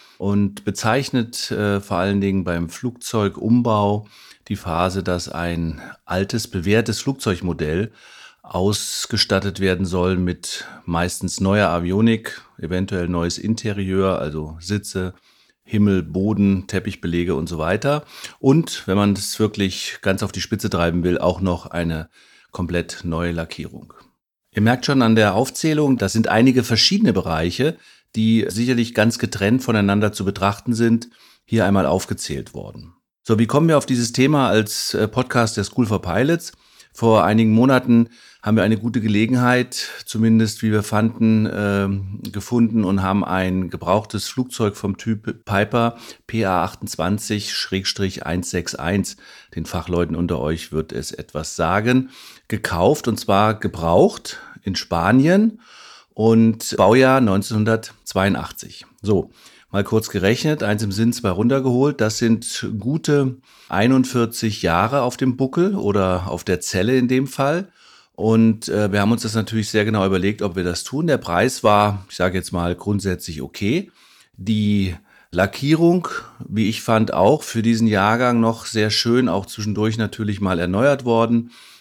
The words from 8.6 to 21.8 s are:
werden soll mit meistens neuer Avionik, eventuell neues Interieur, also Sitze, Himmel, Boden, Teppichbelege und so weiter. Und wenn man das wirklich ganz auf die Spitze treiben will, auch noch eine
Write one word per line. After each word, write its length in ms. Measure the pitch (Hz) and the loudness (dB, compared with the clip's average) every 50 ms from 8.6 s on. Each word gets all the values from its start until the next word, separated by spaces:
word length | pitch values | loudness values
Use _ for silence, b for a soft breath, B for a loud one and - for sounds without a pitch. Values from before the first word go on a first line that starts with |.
| 92 101 104 - - - - - - - - 104 - - 101 95 98 101 90 - | 0 0 0 -2 -4 -8 -8 -8 -8 -4 -2 -2 0 0 0 0 0 -2 -4 -2
werden 260 | 98 95 92 87 95 | 0 0 0 0 -2
soll 320 | 87 90 92 87 92 95 90 | -2 0 0 0 0 0 0
mit 480 | 92 87 87 - - - - - B B B B B | 0 -2 -4 -6 -8 -12 -12 -12 B B B B B
meistens 560 | - 82 82 87 87 - - - 87 - - | -4 -2 -2 -2 -2 -4 -6 -6 -6 -4 -2
neuer 300 | 95 95 98 104 101 85 | 0 2 2 2 2 2
Avionik, 720 | 85 87 87 87 92 101 113 117 113 110 - - - - - _ _ - | 0 0 -2 0 0 2 4 2 2 0 -2 -8 -14 -14 -18 _ _ -12
eventuell 500 | - 80 90 90 95 95 101 90 87 85 | -8 -4 -4 -4 -4 -2 -4 -4 -4 -2
neues 300 | 90 85 85 87 - - | -2 -2 -2 -2 -4 -4
Interieur, 800 | - 101 113 113 - 110 101 101 98 95 95 95 98 95 90 - | -2 -4 -4 -2 -4 -6 -4 -4 -4 -2 0 0 2 2 0 -2
also 400 | - 76 76 78 78 78 80 80 | -4 -4 -6 -6 -8 -8 -12 -12
Sitze, 540 | 85 90 104 104 101 - - 95 92 90 - b b b b b b b b b _ - | -8 -6 -6 -6 -6 -6 -6 -6 -6 -6 -8 b b b b b b b b b _ -4
Himmel, 360 | - 104 104 101 95 92 85 | 0 2 4 4 4 2 0
Boden, 640 | 78 78 92 95 104 107 98 101 101 98 95 95 - | -2 -2 -2 0 0 2 2 2 2 2 0 -2 -4
Teppichbelege 680 | - 92 - 107 95 - - 85 82 85 85 87 87 | -6 -4 -4 -6 -8 -6 -6 -4 -2 -2 0 0 -2
und 140 | 67 82 82 | -2 -4 -4
so 100 | 87 78 | -4 -4
weiter. 460 | 78 82 95 107 - 139 147 151 147 B B B B B B B | -2 0 0 0 0 0 -2 -2 -4 B B B B B B B
Und 480 | - 135 139 160 160 - - - - | 4 4 4 4 4 0 -6 -8 -4
wenn 100 | - 92 | 0 2
man 200 | 101 101 104 101 | 2 2 2 2
das 240 | 95 98 - - - | 0 -4 -6 -4 -2
wirklich 580 | 110 104 - - 101 92 90 - - - - - | -2 -2 0 -2 -2 -2 -4 -6 -10 -10 -10 -6
ganz 220 | - 101 95 98 107 | -2 -2 -2 -2 -2
auf 80 | 95 | -6
die 100 | - 95 | -6 -8
Spitze 300 | - - 113 101 - 101 | -8 -6 -4 -4 -4 -2
treiben 320 | - 87 85 85 85 87 85 | 0 0 0 2 2 0 0
will, 160 | 90 87 - | 0 0 2
auch 220 | - 87 87 85 | 2 0 0 0
noch 260 | 95 92 87 82 - | 0 -2 -2 -4 -6
eine 420 | - - 85 | -8 -6 -4